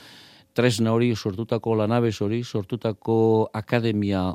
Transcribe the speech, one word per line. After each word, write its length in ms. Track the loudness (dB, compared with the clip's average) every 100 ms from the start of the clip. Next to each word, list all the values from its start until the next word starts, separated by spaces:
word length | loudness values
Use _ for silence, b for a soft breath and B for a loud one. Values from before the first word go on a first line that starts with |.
| B B B B _
tresna 380 | 0 2 2 2
hori, 220 | 2 2 0
sortutako 580 | -4 -6 -4 -4 0
lanabes 460 | 0 2 2 0 0
hori, 240 | -2 -2
sortutako 1040 | -4 -6 -6 -4 -4 -4 0 2 4 4 2
akademia 680 | -4 -2 0 0 0 0 0 -2